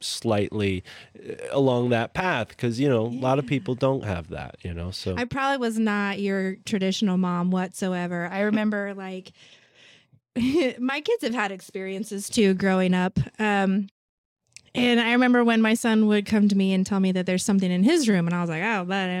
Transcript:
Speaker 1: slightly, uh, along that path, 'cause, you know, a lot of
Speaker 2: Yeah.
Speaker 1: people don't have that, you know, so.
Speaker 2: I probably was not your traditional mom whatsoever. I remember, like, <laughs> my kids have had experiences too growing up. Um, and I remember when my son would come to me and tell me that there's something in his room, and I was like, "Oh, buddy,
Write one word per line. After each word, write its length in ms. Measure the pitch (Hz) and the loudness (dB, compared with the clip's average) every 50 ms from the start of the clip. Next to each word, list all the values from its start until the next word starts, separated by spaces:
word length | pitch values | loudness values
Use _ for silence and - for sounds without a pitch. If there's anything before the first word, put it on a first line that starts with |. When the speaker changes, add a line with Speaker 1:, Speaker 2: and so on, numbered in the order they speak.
Speaker 1:
slightly, 840 | - - - - - 113 107 104 101 - - 107 104 98 95 90 - - - - - - _ - | -10 -10 -10 -6 -2 0 0 0 0 -2 -2 -2 -2 -2 -2 -4 -6 -12 -20 -20 -20 -20 _ -20
uh, 140 | - - - - - - | -16 -14 -14 -12 -10 -4
along 380 | - 143 139 131 123 120 120 123 | -2 2 2 2 2 2 2 2
that 240 | 120 113 117 - - | 0 0 0 -2 -4
path, 420 | - 185 185 165 127 110 - - - | -4 -2 0 0 -2 -4 -6 -8 -4
'cause, 200 | - 120 117 113 | -4 -4 -2 0
you 120 | 139 147 | 0 2
know, 160 | 131 113 110 | 2 2 2
a 20 | 117 | 0
lot 300 | 117 131 127 127 131 143 | -4 -4 0 0 0 0
of 80 | 139 | 0
Speaker 2:
Yeah. 20 | 123 | -2
Speaker 1:
people 260 | 151 135 - - 127 | -4 -4 -2 -4 -4
don't 300 | 110 - 135 135 131 - | 0 0 0 0 0 -2
have 240 | 107 95 85 80 82 | -4 -6 -6 -6 -10
that, 280 | 82 73 69 64 - - - | -10 -10 -10 -12 -14 -12 -10
you 120 | 90 85 | -10 -8
know, 160 | 82 85 90 | -6 -8 -8
so. 260 | 92 - - 98 92 | -8 -8 -6 -6 -4
Speaker 2:
I 80 | - 247 | -4 -4
probably 320 | 240 - 277 269 269 277 | -4 -4 -4 -2 -2 -2
was 220 | 269 240 226 220 220 | 0 -2 -2 -2 0
not 420 | 220 214 208 208 202 202 196 202 | 0 0 0 0 -2 -2 -4 -4
your 360 | 202 196 196 196 190 190 190 - _ | -2 -2 -2 -2 -2 -4 -6 -8 _
traditional 500 | - - 196 190 190 196 - 226 202 185 | -4 -2 0 0 0 0 0 0 0 2
mom 340 | 180 190 180 175 175 175 185 | 2 0 0 0 0 0 0
whatsoever. 800 | 185 185 185 185 - - 202 185 185 175 175 175 180 175 175 175 | 0 0 -2 -4 -6 -6 -4 -4 -2 -4 -4 -4 -4 -6 -6 -6
I 100 | 196 196 | -4 -2
remember, 520 | 202 214 208 220 214 214 208 202 202 202 196 | 0 0 0 0 0 0 -2 -2 -4 -6 -8
like, 380 | 196 190 190 185 185 185 - - _ - - - - _ _ _ _ - - - _ _ _ _ _ _ _ _ 247 | -10 -10 -10 -12 -12 -14 -16 -20 _ -20 -20 -20 -20 _ _ _ _ -20 -20 -20 _ _ _ _ _ _ _ _ -2
<laughs> 400 | 226 254 269 349 294 254 233 - | 0 2 2 2 2 0 -2 -2
my 220 | 247 262 269 302 | -4 -4 -4 -4
kids 220 | 302 - 480 453 311 | -2 -2 -2 0 0
have 120 | 240 226 | -2 -2
had 180 | 254 208 196 196 | -2 -2 -4 -4
experiences 760 | 185 - - - 190 190 190 190 190 226 - 208 196 202 - | -8 -14 -12 -10 -8 -8 -6 -6 -8 -8 -8 -8 -8 -8 -4
too 260 | - - 214 190 190 | 2 4 4 4 4
growing 400 | 185 196 196 190 185 185 185 180 | 4 2 2 2 4 4 4 2
up. 240 | 185 180 185 - - - - - - | 2 2 0 0 -2 -2 -2 -4 -4
Um, 500 | 214 214 202 202 196 190 190 202 202 196 _ _ _ _ _ _ _ _ _ _ _ _ _ - _ _ _ | -2 0 2 2 2 2 2 0 -2 -4 _ _ _ _ _ _ _ _ _ _ _ _ _ -20 _ _ _
and 260 | - 247 247 240 233 | 0 2 4 4 4
I 120 | 233 226 240 | 2 4 4
remember 300 | 247 254 247 247 240 240 | 4 4 4 4 4 4
when 180 | 233 226 220 | 4 4 4
my 140 | 220 220 220 | 4 4 2
son 320 | 233 - 233 220 220 220 | 2 2 2 4 4 4
would 200 | 214 208 208 202 | 4 2 2 2
come 220 | - 220 214 202 208 | 2 2 4 4 4
to 80 | 202 | 4
me 160 | 196 190 190 190 | 2 2 2 2
and 140 | 185 190 | 0 0
tell 140 | - 202 196 | 0 0 0
me 100 | 190 190 185 | 2 2 2
that 140 | 185 180 | 0 0
there's 180 | 185 185 185 - | 0 0 0 0
something 260 | - 202 196 190 180 | 2 2 2 2 2
in 120 | 180 180 190 | 2 2 4
his 260 | 247 339 339 285 220 | 4 4 4 4 2
room, 180 | 202 180 170 | 2 2 2
and 80 | 170 170 | 0 0
I 60 | 175 | -2
was 100 | 175 170 | -2 -2
like, 120 | 160 160 180 | -4 -2 -2
"Oh, 220 | 226 226 202 180 | -2 -2 -2 -2
buddy, 280 | 175 190 196 190 180 180 180 | -2 -4 -2 -2 -2 -4 -4